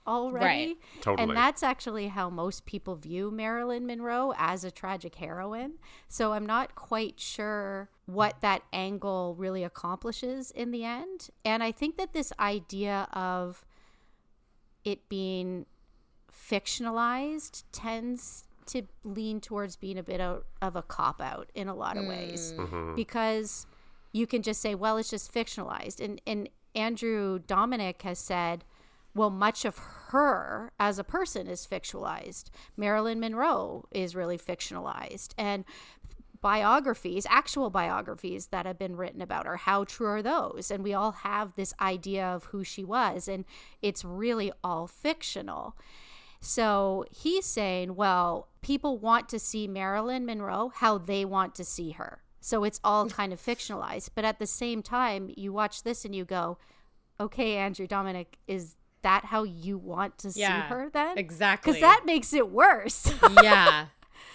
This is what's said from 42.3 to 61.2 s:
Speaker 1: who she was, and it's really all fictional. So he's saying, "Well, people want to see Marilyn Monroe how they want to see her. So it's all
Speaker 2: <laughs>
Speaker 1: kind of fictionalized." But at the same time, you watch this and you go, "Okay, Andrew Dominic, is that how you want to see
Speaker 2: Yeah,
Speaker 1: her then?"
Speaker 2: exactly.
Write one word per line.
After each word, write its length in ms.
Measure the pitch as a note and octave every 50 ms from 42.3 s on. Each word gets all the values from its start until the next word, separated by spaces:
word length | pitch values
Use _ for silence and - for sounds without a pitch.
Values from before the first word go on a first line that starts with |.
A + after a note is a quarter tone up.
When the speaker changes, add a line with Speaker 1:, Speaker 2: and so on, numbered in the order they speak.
| F3+ F3 -
Speaker 1:
who 180 | - - G3 F#3
she 200 | - - G#3 F#3+
was, 440 | F3+ A3 B3+ A#3+ F#3+ - F3+ -
and 160 | G3+ G3 F#3+ F#3+ - - - - - - -
it's 240 | - G3+ - - -
really 460 | F3 F3+ F#3+ A3 A#3+ A#3 A3+ G3+ F#3+ - - -
all 240 | F3+ E3+ D#3+ E3+
fictional. 880 | F#3 - - - D4+ E4 D#4+ - - - - F#3+ G3 D#2+ D2+ - - - - - - - - - - - - - - - -
So 640 | - - - B3 A3+ G#3+ G3+ G3+ G3 G3 F#3+ G3 - -
he's 360 | - - - D#4+ F4+ F#4+ F#4
saying, 500 | - - A3+ G#3 F#3+ F#3 F#3 F3+ F3+ F3+
"Well, 540 | F3+ G#3 F#3+ F#3 F3+ F3 F3 E3+ - - - _ -
people 360 | - - C#4+ C4+ - D4 C4 G#3
want 280 | G#3+ A3+ A3+ A#3+ A#3+ -
to 100 | A#3+ A3
see 280 | - - - G#3+ G#3+
Marilyn 580 | G3 F#3+ G3 F#3+ F#3+ G3 G#3+ A3 B3 B3+ B3+ B3
Monroe 460 | A#3+ A3 G#3 G3+ G3 F#3 G3 A3+ B3+ -
how 220 | - B3 A3 G#3+
they 260 | G3 E3+ F#3+ G3 G3 G3
want 300 | F#3+ G3 F#3+ F#3 - -
to 80 | - F3
see 280 | - - - E3+ D#3+
her. 300 | D3+ - - - - - - _ - -
So 240 | - - A#3 A3 G#3
it's 160 | G#3+ - - -
all 240 | G#3 G#3 G#3 G#3 A3+
Speaker 2:
<laughs> 100 | F#3 -
Speaker 1:
kind 120 | G3+ F#3+
of 80 | F#3 E3+
fictionalized." 680 | - A#3+ A#3+ - - - G#3 G3 - - - G#3 - - -
But 120 | A3+ G#3+
at 140 | A3 G#3+ -
the 60 | G#3+
same 380 | - - - B3 A#3+ A#3 A3 G3
time, 460 | - A#3+ B3 B3+ A#3 G3+ G3 F#3+ - -
you 160 | - G3 G3+ F#3+
watch 300 | G#3+ G#3+ G#3 - - -
this 200 | A#3 A#3+ - -
and 100 | G3+ G3+
you 120 | F#3+ F3+
go, 320 | - F#3+ F3+ F3 E3+ F3 - - _ _ - - _ _ _ _ _ _ -
"Okay, 340 | G#3 G#3 - C4 A#3+ A3 G#3
Andrew 320 | G3+ G3 G3+ F#3 - F#3+
Dominic, 500 | F#3 G3+ G3 G3 F#3+ F3+ F3+ E3+ - - - -
is 300 | - F#3+ F#3 E3+ D#3+ - _ _ _ _ _ -
that 200 | F#3+ F#3+ G3+ -
how 180 | - A3+ G#3+ G#3+
you 340 | G3 E3+ E3 E3 F#3+ G3
want 400 | F#3 F#3 - - F3+ G3 G3+ -
to 160 | - - G3 E3+
see 80 | G3+
Speaker 2:
Yeah, 220 | G#3 G3 F3+ E3+ D#3
Speaker 1:
her 220 | D3 B3 B3+ C4+ D4+
then?" 280 | - D4 D4+ E4 F4+
Speaker 2:
exactly. 540 | G#3